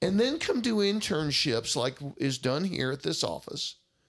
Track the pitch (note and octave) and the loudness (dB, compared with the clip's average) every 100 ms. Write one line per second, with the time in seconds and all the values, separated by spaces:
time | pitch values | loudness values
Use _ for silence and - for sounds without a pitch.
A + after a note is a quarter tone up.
0 | F3+ G3 B3+ D#4+ - D#4 A#3+ G#3+ G3+ G#3+ | 2 4 4 2 0 0 2 2 2 2
1 | - D#3+ D3+ C3+ D3+ A2+ A2 - B2+ C3 | 0 0 0 0 2 0 0 0 0 -2
2 | C#3 - C3+ B2+ C3 C#3 F#3+ C3 C3 C#3 | -10 -2 -2 0 -2 0 -2 -2 -2 -2
3 | D#3+ D#3+ - D2+ - - - - _ _ | -2 -2 -2 -4 -8 -8 -8 -10 _ _